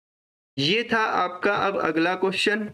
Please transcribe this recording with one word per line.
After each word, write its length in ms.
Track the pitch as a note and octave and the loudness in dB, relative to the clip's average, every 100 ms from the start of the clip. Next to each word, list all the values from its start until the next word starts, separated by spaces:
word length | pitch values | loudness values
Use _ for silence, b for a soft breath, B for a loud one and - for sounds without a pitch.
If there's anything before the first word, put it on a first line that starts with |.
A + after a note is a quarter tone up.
| _ _ _ _ _ - | _ _ _ _ _ -4
ये 300 | C#3+ G#3+ A3+ | 0 0 0
था 60 | A#3 | 0
आपका 560 | A3 - F3+ F3 G3+ | 2 0 -2 0 0
अब 260 | G3+ G3 G3 | 2 0 0
अगला 340 | D#3+ D#3+ E3+ | 0 0 0
question 500 | F#3 F#3+ F#3+ - G#3+ G#3+ | 0 -2 0 0 0 -4